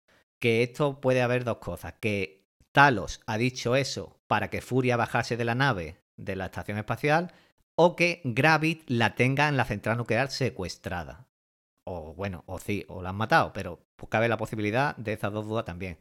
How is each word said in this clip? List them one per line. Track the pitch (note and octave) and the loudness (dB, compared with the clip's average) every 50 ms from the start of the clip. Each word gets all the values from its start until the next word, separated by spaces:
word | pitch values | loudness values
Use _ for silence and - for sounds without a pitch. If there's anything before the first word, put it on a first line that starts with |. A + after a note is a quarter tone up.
| _ _ _ _ _ _ _ - | _ _ _ _ _ _ _ -2
Que | - A#2 A2+ A2+ B2 | 2 2 4 4 2
esto | B2 - - D3+ C#3+ C3+ C#3 | 0 0 0 -2 -2 0 0
puede | - B2+ B2+ B2+ | 2 2 4 4
haber | B2 A#2+ B2 B2 B2 | 4 2 2 0 0
dos | A#2+ G#2+ - | -2 -4 -4
cosas. | - - F2 - - E2 - - | -4 -8 -8 -8 -10 -14 -12 -4
Que | - A2 G#2 G2+ F#2+ - - _ _ _ _ _ _ _ | -2 -2 0 0 -2 -4 -8 _ _ _ _ _ _ _
Talos | - C#3+ C#3 C#3+ B2+ G2 E2 - - - - | 6 6 8 8 6 2 -2 -6 -10 -12 -8
ha | - A2 G#2+ | -6 -4 -2
dicho | A#2+ B2+ B2 - - A#2+ B2 | -2 -2 -2 -2 -2 0 0
eso | C#3 C3+ - - G#2+ F2 - - _ _ - | 0 0 -2 -6 -8 -10 -12 -16 _ _ 0
para | A2+ G#2 G2+ F#2 | 0 0 0 0
que | - F#2 | -4 -6
Furia | - - B2 C3 B2+ B2 A#2+ | -6 -2 0 0 2 2 2
bajase | A#2 A2 - - B2 A#2+ - B2 A2+ | 2 0 0 0 -2 0 0 -2 -2
de | A#2+ | -2
la | A#2 A#2 | -2 0
nave | B2+ C3 C3+ A#2 F#2 E2 D2+ - _ _ _ _ - | 2 2 2 2 0 -4 -8 -10 _ _ _ _ -14
de | G#2+ G2+ F#2+ F#2+ | -8 -8 -6 -6
la | F#2+ | -6
estación | F2 - F2+ F2 - G#2 G#2+ | -6 -8 -10 -8 -6 -6 -6
espacial | G#2 - A#2+ - - D3 D3+ E3 F3 F3 - - _ _ _ _ _ _ - - | -4 -4 -6 -4 0 0 0 0 0 -2 -10 -20 _ _ _ _ _ _ 2 4
o | E3 F3 E3 | 4 4 6
que | - E3+ F3 E3+ - - | 4 0 0 0 -2 -4
Gravit | B2+ A2+ B2+ C3+ D#3 D#3+ D3+ D#3 D#3 E3 - - - | -4 0 4 4 6 4 4 4 0 -2 -2 -4 -2
la | B2+ A#2 A#2 G#2 - | 0 2 2 2 4
tenga | - B2 C3 C3+ C#3 D3 D3+ | 2 2 2 4 2 2 2
en | C#3+ | 2
la | C3 A2+ | 0 0
central | - A#2 G#2 - G#2+ A2+ A#2+ | 0 -2 -4 -2 -2 -2 -2
nuclear | A#2+ - A#2 A#2 C3+ C3+ | 0 0 0 0 0 0
secuestrada. | - - C3 A2+ - - F#2 E2+ - - - F#2+ F#2 F2 D#2+ C#2 - - - _ _ _ _ _ _ _ _ _ _ _ - - | -2 -2 -2 -2 -2 -4 -8 -8 -8 -8 -8 -8 -6 -6 -8 -10 -14 -18 -20 _ _ _ _ _ _ _ _ _ _ _ -12 -10
O | F#2 F2 D#2 D#2+ D#2 | -10 -10 -10 -12 -10
bueno, | E2 G2+ G2+ F2+ D#2+ - | -6 -6 -6 -6 -8 -10
o | - F#2 E2 | -10 -12 -10
sí, | - - G#2 F#2+ - - | -4 -4 -4 -4 -4 -8
o | E2 F2+ | -12 -10
la | F2+ F#2 | -8 -6
han | F#2+ | -4
matado, | G#2 A2+ - E3 D#3+ A#2+ E2 - | -2 0 4 4 4 4 2 -2
pero | G#2 F#2+ F2+ E2+ - _ _ _ | -8 -8 -8 -10 -12 _ _ _
pues | - - - | -18 -12 -2
cabe | - A2 A2+ A#2 | 0 2 2 2
la | A2+ | 2
posibilidad | G#2+ A2 - - G#2+ G#2 G#2 G#2 B2 C#3+ D3 - - | 0 -2 -4 -4 -2 -2 0 0 0 0 0 -2 -6
de | A2+ G#2+ G#2+ | -6 -6 -6
esas | - - G2+ | -4 -4 -4
dos | G#2 G#2+ G#2+ G#2+ | -4 -4 -6 -4
dudas | A2 A2+ A2 | -4 -4 -4
también. | - E2+ F2 F#2+ F#2 E2+ - | -4 -8 -8 -8 -8 -10 -12